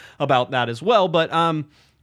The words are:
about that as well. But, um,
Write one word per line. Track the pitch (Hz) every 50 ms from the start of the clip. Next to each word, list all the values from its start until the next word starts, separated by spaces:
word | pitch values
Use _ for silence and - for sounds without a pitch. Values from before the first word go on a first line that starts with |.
| - - - _
about | 143 139 135 123 123 -
that | 135 127 120 117
as | 117 113
well. | 156 202 240 208 185 180
But, | 160 170 160 -
um, | - 165 170 165 160 151 147 - _ _ _ _ _ _